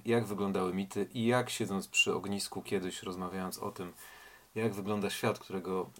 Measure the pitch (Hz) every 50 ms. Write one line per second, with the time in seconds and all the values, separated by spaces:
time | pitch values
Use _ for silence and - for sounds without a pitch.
0 | - 117 113 117 110 98 104 95 101 98 98 98 92 92 90 95 101 - - 101
1 | 95 - - 117 113 117 123 127 123 - - - 113 92 98 95 92 - - -
2 | - - - - 90 98 101 98 - - - 98 - - 104 95 92 95 - -
3 | - 95 92 92 92 90 95 95 92 92 92 - 107 101 - - 92 87 - -
4 | - - - - - - - - - - - 107 113 110 98 101 95 101 107 104
5 | 98 98 - - - 113 101 - - - 95 95 87 92 92 92 87 - -